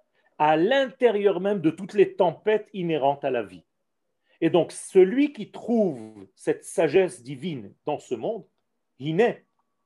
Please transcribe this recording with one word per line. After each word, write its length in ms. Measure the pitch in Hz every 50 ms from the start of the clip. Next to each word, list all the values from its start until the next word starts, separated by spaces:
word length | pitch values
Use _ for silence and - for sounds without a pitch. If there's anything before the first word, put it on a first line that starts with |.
| _ _ _ _ _ _ _ -
à 180 | 151 151 156
l'intérieur 840 | 156 165 214 262 277 269 247 - - 254 233 208 208 202 202 170 175
même 200 | 185 196 208 202
de 100 | 147 160
toutes 240 | 156 - 196 175 -
les 200 | 208 185 190 -
tempêtes 540 | - 196 175 151 - - 214 214 208 214 _ -
inhérentes 520 | 196 175 170 160 147 127 139 143 139 -
à 60 | 135
la 120 | 127 120 110
vie. 220 | 92 90 87 _ _ _ _ _ _ _ _ _ _ _ _ _ _ _ -
Et 100 | 165 165
donc, 200 | 147 175 151 -
celui 640 | - - - - - 190 185 185 226 262 285 294 294
qui 180 | - 196 -
trouve 800 | - - - - 240 233 208 180 143 120 110 110 110 104 98 - _
cette 280 | _ - 170 151 - -
sagesse 580 | - - - 170 151 139 190 185 170 - 120 120
divine 500 | 123 147 123 135 190 156 127 101 98 - _ -
dans 140 | 151 147 127
ce 160 | - - 131
monde, 320 | 110 123 180 226 208 - _ _ _ _ _ _ _ _ _ _ -
Hine, 360 | 127 151 160 175 233 226 160 - _ _ _ _ _ _ _ _ _